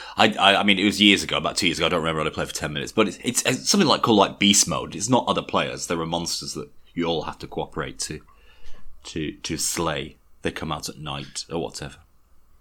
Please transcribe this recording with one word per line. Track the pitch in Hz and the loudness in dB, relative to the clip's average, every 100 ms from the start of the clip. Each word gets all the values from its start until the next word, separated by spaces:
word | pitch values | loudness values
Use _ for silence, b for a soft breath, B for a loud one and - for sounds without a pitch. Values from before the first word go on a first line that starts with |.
| B - | B 4
I, | 190 | 4
I, | 202 196 98 | 6 6 6
I | |
mean, | - 180 | 4 4
it | |
was | 202 190 | 2 6
years | 208 92 | 6 6
ago, | 80 71 | 2 -2
about | 78 - | -2 0
two | 92 | 0
years | 76 | 2
ago. | 82 | 2
I | |
don't | 87 | 2
remember. | 80 78 | 0 0
I | |
only | 78 | -2
played | - 76 | -2 -6
for | |
ten | - 80 | -6 -6
minutes, | 73 67 | -6 -2
but | - 104 | 0 0
it's, | - | 0
it's, | - 233 - | -4 -2 0
it's | 131 - | 0 2
something | 202 156 | 4 4
like, | 95 | 4
called, | 120 107 | 4 6
like, | 90 - | 4 2
Beast | 101 98 - | 4 4 2
Mode. | 69 64 | -2 -6
It's | 80 107 | -6 0
not | 127 - | 2 2
other | 87 | -2
players. | 76 95 71 65 - | -2 -2 -2 -4 -6
There | 85 | -4
are | 82 | -2
monsters | 82 82 - 71 | -4 -4 -6 -8
that | 76 - - - | -10 -12 -16 -12
you | 82 85 | -4 -2
all | 82 | -2
have | 71 - | -4 -10
to | 73 | -10
cooperate | - 76 - 67 - | -8 -6 -8 -8 -8
to, | - 76 - b b b b b b - | -10 -10 -16 b b b b b b -10
to, | - 82 76 | -10 -6 -6
to | - - 76 | -6 -8 -4
slay. | - - 82 73 76 - _ - | -4 -2 -2 -4 -8 -14 _ -8
They | - | -8
come | - 78 | -6 -6
out | 78 - | -8 -8
at | - | -12
night | 73 71 69 - - | -12 -10 -10 -12 -8
or | 85 | -8
whatever. | 73 - 73 - _ _ _ - - - | -8 -10 -14 -16 _ _ _ -20 -20 -20